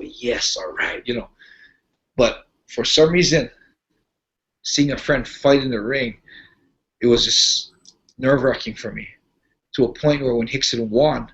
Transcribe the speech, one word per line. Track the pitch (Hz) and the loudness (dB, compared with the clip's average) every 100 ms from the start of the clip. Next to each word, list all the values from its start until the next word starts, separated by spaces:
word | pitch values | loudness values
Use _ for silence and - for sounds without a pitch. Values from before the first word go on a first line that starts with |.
Yes, | 98 - 120 117 - - | -18 -8 -4 -2 -2 -4
all | - | -8
right, | 101 120 - | -6 -6 -6
you | - | -6
know. | 120 - _ - - - _ _ _ _ - | -6 -8 _ -20 -20 -20 _ _ _ _ 0
But | 117 - _ _ _ | 0 0 _ _ _
for | - | -6
some | 113 - 160 | 0 4 4
reason, | 175 165 156 123 _ _ _ _ _ _ _ _ _ _ _ | 4 2 2 0 _ _ _ _ _ _ _ _ _ _ _
seeing | - - 143 | -6 0 0
a | 127 | 0
friend | - 143 120 | -2 -2 -2
fight | - 143 139 | -2 4 4
in | 135 | 2
the | 117 | -4
ring, | 107 139 123 107 _ - - _ _ _ _ _ | -4 -4 -4 -8 _ -20 -20 _ _ _ _ _
it | 120 | 2
was | 120 | 4
just | - - - - - _ - _ _ _ | 4 2 2 0 -6 _ -20 _ _ _
nerve-wracking | 127 139 131 127 - | 0 2 2 -2 -6
for | 110 110 | -10 -12
me, | 107 107 - _ _ _ _ _ | -12 -16 -20 _ _ _ _ _
to | - | 0
a | 123 | 0
point | - 147 147 | 2 0 2
where | 135 | 0
when | 120 113 | -2 -2
Rickson | - - 120 113 | -4 -4 -2 -2
won | 110 151 131 113 | 2 2 0 -8